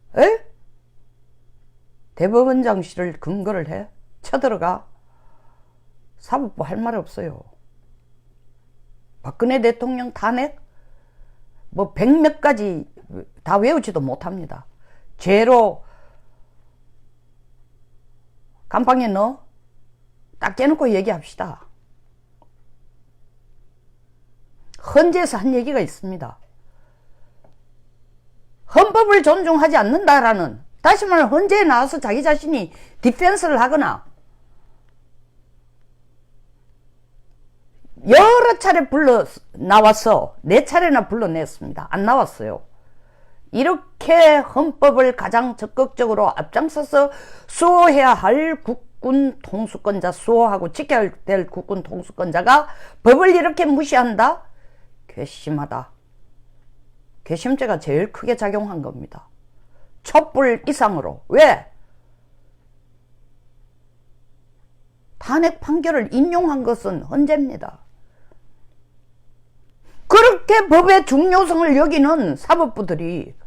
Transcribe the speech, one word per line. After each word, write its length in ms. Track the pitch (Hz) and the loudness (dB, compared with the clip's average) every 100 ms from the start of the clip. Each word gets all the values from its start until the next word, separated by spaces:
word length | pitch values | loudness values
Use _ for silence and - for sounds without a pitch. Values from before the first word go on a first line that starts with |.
| - - | -8 2
에? 280 | 330 453 - - - - _ - - _ _ _ _ - _ _ _ - - - | 2 2 -6 -20 -20 -20 _ -20 -20 _ _ _ _ -20 _ _ _ -20 -20 -4
대법원장실을 1040 | 180 233 254 262 240 196 160 - 180 156 | 0 2 2 2 0 -2 -6 -8 -10 -10
근거를 500 | 147 196 190 196 151 | -10 -8 -6 -8 -8
해? 180 | 185 208 - - - | -12 -14 -20 -20 -20
쳐들어가? 680 | - 269 262 202 170 180 - - _ _ - - - - _ _ _ - - - | -8 -4 -4 -4 -4 -6 -10 -20 _ _ -20 -20 -20 -20 _ _ _ -20 -20 -20
사법부 440 | - 277 254 - | -8 -6 -6 -10
할 140 | 143 208 | -10 -8
말 180 | 233 226 | -8 -8
없어요. 460 | - - 175 - - _ _ _ _ - _ _ _ _ - _ _ _ - - _ - | -10 -12 -14 -14 -20 _ _ _ _ -20 _ _ _ _ -20 _ _ _ -20 -20 _ -20
박근혜 400 | 127 - 240 262 | -16 -6 -2 0
대통령 500 | 226 233 247 254 247 | -2 -2 -6 -8 -10
탄핵? 460 | - 214 247 285 - - - - - _ - - - - - - | -8 -4 -4 -6 -10 -20 -20 -20 -20 _ -20 -20 -20 -20 -20 -12
뭐 240 | - 196 | -6 -6
백 160 | - 220 | 0 2
몇 320 | 311 302 302 | 4 2 0
가지 500 | 285 233 208 165 - - - 92 - _ | -2 -2 -4 -8 -10 -18 -20 -18 -18 _
다 140 | - 202 | -4 0
외우지도 420 | 226 320 220 170 | 0 -2 -4 -6
못합니다. 680 | 135 123 170 190 160 - - - - - - - | -6 -8 -12 -12 -14 -16 -20 -20 -20 -20 -20 -10
죄로 680 | 175 202 233 247 214 - - - - - - - - _ _ _ _ - - _ _ _ _ _ _ _ _ - _ _ _ _ - _ - | 0 2 4 4 4 -2 -14 -20 -20 -20 -20 -20 -20 _ _ _ _ -20 -20 _ _ _ _ _ _ _ _ -20 _ _ _ _ -20 _ -8
감방에 380 | - 254 254 233 | -2 0 0 0
넣어? 340 | 196 220 277 - _ _ _ - _ _ _ _ - | -2 -4 -6 -18 _ _ _ -20 _ _ _ _ -8
딱 160 | - 196 | -8 -4
깨놓고 360 | 269 311 269 | -2 -2 -2
얘기합시다. 760 | 196 196 175 - - - - - - _ _ _ _ _ _ _ _ - - - - _ _ - _ _ - - _ _ _ _ _ _ _ - - - - - 277 | -2 -4 -8 -10 -14 -14 -14 -20 -20 _ _ _ _ _ _ _ _ -20 -20 -20 -20 _ _ -20 _ _ -20 -20 _ _ _ _ _ _ _ -20 -20 -20 -18 -2 2
헌재에서 420 | 339 349 339 214 | 2 2 -2 -4
한 160 | 226 | -4
얘기가 260 | 254 240 269 | -2 -2 -4
있습니다. 580 | 165 - 190 185 120 - - _ - - _ _ - - - _ - - _ _ _ _ _ _ _ _ - _ - | -6 -8 -14 -12 -14 -18 -20 _ -20 -20 _ _ -20 -20 -20 _ -20 -20 _ _ _ _ _ _ _ _ -20 _ 0
헌법을 480 | 294 415 427 427 403 | 4 4 4 4 4
존중하지 520 | 302 349 359 320 311 285 | 4 2 2 2 2 2
않는다라는, 840 | 208 302 370 285 233 208 160 107 - - | 0 0 2 4 4 0 -4 -10 -20 -4
다시 240 | 311 403 403 | 0 0 2
말해 180 | 349 | 2
헌재에 400 | 254 285 403 403 359 | 2 2 2 2 2
나와서 340 | 240 269 320 | 2 0 -4
자기 240 | 233 226 | -6 -4
자신이 480 | 302 294 302 285 170 - - - | 0 -2 -2 -6 -6 -14 -20 -4
디펜스를 580 | 247 240 359 403 349 262 | -2 2 0 0 0 0
하거나, 460 | 247 302 202 104 - - _ _ _ - - - _ _ _ - _ _ _ _ _ _ _ _ _ _ _ _ _ _ _ _ _ _ _ _ - _ _ _ _ - - - - | 2 0 -2 -6 -12 -20 _ _ _ -20 -20 -20 _ _ _ -20 _ _ _ _ _ _ _ _ _ _ _ _ _ _ _ _ _ _ _ _ -20 _ _ _ _ -20 -20 -8 4
여러 500 | 277 427 480 480 403 | 6 8 6 4 0
차례 320 | 381 339 269 | 0 0 0
불러 360 | 277 294 233 143 - - | 0 2 2 0 -8 -20
나와서 840 | - 175 208 214 214 226 180 - - | -10 2 4 6 4 2 0 0 -8
네 240 | 143 214 294 | 0 0 2
차례나 420 | 339 349 269 196 | 0 2 0 -2
불러냈습니다. 800 | 233 202 160 156 - - - - | -4 -4 -4 -8 -10 -14 -14 -8
안 140 | 185 208 | -4 0
나왔어요. 580 | 262 196 - 107 82 - - - - - _ - - - | 0 0 -6 -12 -12 -16 -20 -20 -20 -20 _ -20 -20 -10
이렇게 840 | 214 285 349 - - - 339 320 294 | -4 -2 -2 -8 -8 2 6 8 6
헌법을 800 | - 254 320 - 285 240 254 247 | 2 -2 -4 2 2 4 2 0
가장 420 | 196 233 254 233 | -2 -2 -2 -6
적극적으로 720 | 214 - 262 - 240 208 202 | -8 -4 -4 -2 -2 0 0
앞장서서 840 | - 156 214 311 302 294 285 285 - - - - | -2 -6 -4 -4 -4 -2 0 0 -2 -20 -20 -16
수호해야 680 | - 349 349 349 285 262 | -2 4 6 6 6 4
할 500 | 214 190 269 320 320 | 4 2 0 0 -6
국군 760 | - - - - 247 269 277 - | -8 -10 -12 -12 -2 0 0 -4
통수권자, 680 | - 196 220 - - 196 175 | -10 -10 -8 -8 -6 -4 -4
수호하고 600 | 180 - 233 233 196 170 | -6 0 2 2 0 -6
지켜야 400 | - 294 262 196 - - | -8 -2 -2 -2 -6 -4
될 220 | 190 170 | -4 -4
국군 360 | - - 190 | -10 -10 -10
통수권자가 840 | - 180 180 - 180 160 220 277 302 - - - | -10 -14 -14 -10 -6 -2 2 2 2 -10 -18 0
법을 320 | 226 262 370 349 | 4 6 6 4
이렇게 300 | 330 - 330 | 2 0 0
무시한다? 800 | 277 294 262 240 208 247 339 - - - - - - - | 0 0 0 0 2 0 0 -10 -20 -20 -20 -20 -20 -20
괘씸하다. 800 | - 139 - - 151 143 117 131 - _ _ - - - - - - - _ _ - - | -14 -14 -12 -8 -8 -8 -12 -14 -20 _ _ -20 -20 -20 -20 -20 -20 -20 _ _ -20 -10
괘씸죄가 540 | 165 247 269 247 170 | -8 -4 -4 -4 -6
제일 320 | 151 143 214 | -4 -4 -4
크게 260 | - - 233 | -6 -6 -4
작용한 440 | 208 208 208 175 | -4 -6 -8 -10
겁니다. 460 | 127 123 - - - _ _ _ - - - - | -12 -14 -18 -20 -20 _ _ _ -20 -20 -20 -20
촛불 600 | - 302 311 - 262 233 - | -2 0 2 0 0 0 -4
이상으로. 540 | - 220 170 87 71 - | -2 -2 -2 -8 -12 0
왜? 400 | 202 302 185 - - - _ _ _ _ _ _ _ _ _ _ _ _ _ _ _ _ _ _ _ _ _ _ _ _ _ _ _ _ _ _ _ _ - | 4 6 4 -6 -20 -20 _ _ _ _ _ _ _ _ _ _ _ _ _ _ _ _ _ _ _ _ _ _ _ _ _ _ _ _ _ _ _ _ -16
탄핵 400 | - 285 330 330 | -4 0 0 -2
판결을 540 | - 320 320 302 214 | -4 -4 -2 -2 -2
인용한 500 | 240 330 349 349 277 | -2 0 0 -2 -2
것은 400 | 233 233 196 175 | -4 -4 -6 -8
헌재입니다. 760 | - - 294 302 269 220 - - _ _ - _ - - - - - _ _ _ _ _ _ - _ _ _ _ - - - | -6 -2 0 0 -2 -8 -16 -18 _ _ -20 _ -20 -20 -20 -20 -20 _ _ _ _ _ _ -20 _ _ _ _ -20 -14 2
그렇게 600 | 403 466 403 - 440 392 | 6 6 4 2 2 4
법의 380 | 320 359 381 - | 4 6 4 4
중요성을 720 | 277 359 370 359 330 330 277 | 0 2 2 2 0 2 2
여기는 580 | 302 302 277 320 196 139 | 2 2 2 0 -2 -4
사법부들이 1000 | - 339 302 220 196 165 170 175 - - | -2 0 0 -4 -8 -8 -8 -10 -12 -16